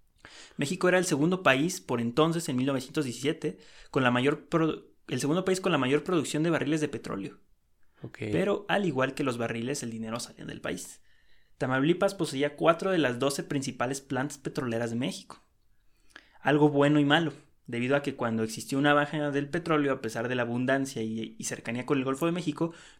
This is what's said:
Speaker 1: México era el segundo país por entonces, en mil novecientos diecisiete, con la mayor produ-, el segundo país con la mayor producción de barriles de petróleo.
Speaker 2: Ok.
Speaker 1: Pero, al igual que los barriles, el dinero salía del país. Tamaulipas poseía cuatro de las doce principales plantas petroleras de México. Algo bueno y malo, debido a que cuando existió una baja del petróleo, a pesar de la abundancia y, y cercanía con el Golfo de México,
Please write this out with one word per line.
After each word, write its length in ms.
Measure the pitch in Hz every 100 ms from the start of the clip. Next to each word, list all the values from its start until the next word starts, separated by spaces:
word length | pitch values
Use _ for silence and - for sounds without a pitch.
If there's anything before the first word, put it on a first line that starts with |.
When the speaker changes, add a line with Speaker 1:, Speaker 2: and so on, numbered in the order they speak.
| _ _ - - - -
Speaker 1:
México 300 | 143 185 180
era 100 | 180
el 80 | 180
segundo 360 | 139 156 185
país 380 | 165 131 165 -
por 220 | - 123
entonces, 440 | 117 120 156 165 160
en 60 | 127
mil 100 | 135
novecientos 400 | 135 127 - 135
diecisiete, 500 | 113 135 165 156 - - - -
con 120 | 147
la 80 | 127
mayor 400 | 123 131 147 -
produ-, 340 | 165 160 156 - _ -
el 120 | 131
segundo 240 | 139 165
país 160 | 185 185
con 100 | 196
la 60 | 156
mayor 240 | 127 147
producción 400 | 151 180 123 151
de 80 | 165
barriles 300 | 156 127 156
de 80 | 147
petróleo. 500 | 117 - - - - _ _ _ _ - _
Speaker 2:
Ok. 160 | 123 - 107
Speaker 1:
Pero, 340 | 131 190 196 -
al 160 | 190
igual 300 | 190 131 131
que 100 | 135
los 140 | 143 117
barriles, 440 | 113 117 117 143
el 60 | 120
dinero 280 | 113 110 117
salía 240 | - -
del 160 | - -
país. 400 | - - - - - - - - - -
Tamaulipas 560 | 131 131 143 175 196
poseía 420 | 196 165 135 143 143
cuatro 340 | 160 170 185
de 80 | 185
las 200 | 135 120
doce 240 | 135 139
principales 580 | 165 143 131 - 123 135
plantas 340 | - 127 139 -
petroleras 540 | - - 131 113 117
de 60 | 113
México. 460 | 143 - - - _ _ _ _ _ _ _ - _ -
Algo 280 | - 147 151
bueno 320 | 143 143 151
y 40 |
malo, 280 | 143 151 165 139 - _ -
debido 300 | 120 127 139
a 60 |
que 120 | 143
cuando 280 | 135 117 113
existió 360 | 110 - - 135
una 160 | 147
baja 360 | 147 147 156 147
del 180 | 139 143
petróleo, 440 | 175 170 156 143
a 80 | 131
pesar 280 | 113 120 120
de 60 |
la 80 | 127
abundancia 600 | 117 120 127 135 135 120
y, 320 | 110 110 113 -
y 60 |
cercanía 420 | - 113 - 120 123
con 120 | 143
el 60 |
Golfo 220 | 131 135 170
de 60 |
México, 400 | 175 156 143 165 - - -